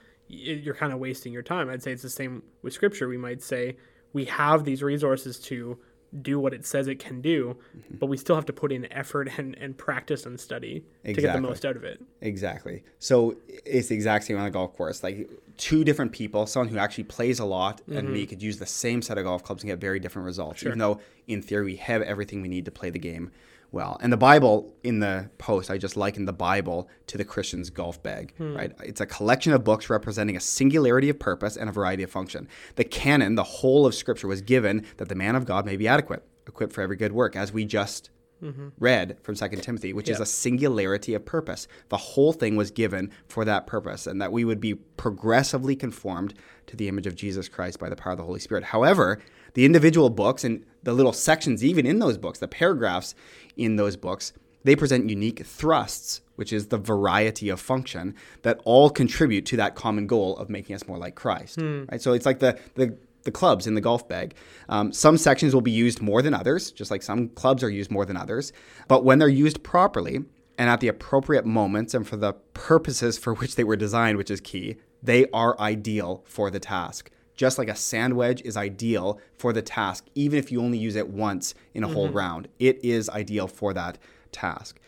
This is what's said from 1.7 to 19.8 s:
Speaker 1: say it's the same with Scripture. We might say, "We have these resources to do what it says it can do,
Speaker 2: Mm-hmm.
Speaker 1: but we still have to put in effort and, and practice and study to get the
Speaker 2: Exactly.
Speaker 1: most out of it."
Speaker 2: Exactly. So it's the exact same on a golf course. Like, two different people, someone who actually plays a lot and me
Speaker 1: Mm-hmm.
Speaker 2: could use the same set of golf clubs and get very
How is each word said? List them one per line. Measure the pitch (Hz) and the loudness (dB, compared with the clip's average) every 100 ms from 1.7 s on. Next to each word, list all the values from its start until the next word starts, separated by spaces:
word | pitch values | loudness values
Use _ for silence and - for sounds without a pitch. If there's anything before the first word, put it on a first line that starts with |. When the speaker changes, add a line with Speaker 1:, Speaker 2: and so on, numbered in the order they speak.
| 127 | -8
Speaker 1:
say | 135 | -10
it's | 127 | -10
the | 127 | -10
same | - 131 123 - _ | -10 -10 -12 -16 _
with | - | -14
Scripture. | - 202 202 127 | -2 -2 -2 -6
We | 123 | -6
might | 123 127 | -10 -12
say, | - 127 123 127 _ _ _ | -8 -6 -6 -10 _ _ _
"We | 143 131 | -8 -4
have | - 147 160 | 0 4 4
these | 147 135 | 2 -4
resources | 143 143 143 131 131 120 | -2 0 0 0 -4 -14
to | - 123 120 123 _ _ _ 143 | -12 -10 -10 -14 _ _ _ -10
do | 135 143 | -4 -2
what | 135 | -2
it | 127 - | -4 -4
says | 139 135 | -4 -4
it | 135 | -6
can | - 127 | -10 -6
do, | 147 160 123 123 _ - | -2 0 -2 -8 _ -20
Speaker 2:
Mm-hmm. | - 101 | -20 -6
Speaker 1:
but | 139 | -4
we | 139 | -2
still | - | 0
have | 156 147 | 0 -2
to | |
put | - 143 | -4 -4
in | 131 123 | -4 -8
effort | 135 135 147 139 - | -10 -6 -6 -6 -8
and, | 135 - | -10 -10
and | 139 131 | -14 -10
practice | - 127 - 139 127 | -8 -6 -6 -8 -8
and | 120 | -16
study | - 123 - 160 - _ | -12 -12 -10 -12 -14 _
to | - | -6
get | |
the | 104 143 | 0 0
Speaker 2:
Exactly. | 90 | 0
Speaker 1:
most | 127 - | -2 -4
out | - - | -6 -6
of | |
it." | - - - _ | -10 -14 -20 _
Speaker 2:
Exactly. | - 95 95 - - 85 - _ | -8 -6 -6 -8 -12 -14 -16 _
So | - 127 117 - - | 2 4 4 -2 -12
it's | - - 131 123 | -18 -2 -2 0
the | |
exact | 110 107 107 | 0 2 0
same | - 101 | 0 -4
on | 101 | -4
a | |
golf | 95 92 - | -4 -4 -6
course. | 82 87 | -8 -6
Like, | 92 101 - - - - | -8 -8 -12 -18 -20 -10
two | - 156 | 0 2
different | 151 143 120 | 4 2 -2
people, | - 107 104 107 | -6 -4 -2 -2
someone | 131 117 | -2 -2
who | 110 | -2
actually | 104 - | -2 -4
plays | - - 120 123 | -10 -2 -2 0
a | |
lot | 104 95 95 107 - | -2 -2 -2 -4 -10
and | 147 98 | -8 -6
me | 104 | -6
Speaker 1:
Mm-hmm. | 98 | -6
Speaker 2:
could | 95 | -8
use | 107 95 | -8 -8
the | 92 | -8
same | - 120 120 | -6 -2 -4
set | 117 101 | -4 -4
of | |
golf | 92 90 | -4 -4
clubs | - 95 | -6 -10
and | 104 | -8
get | |
very | 90 | -6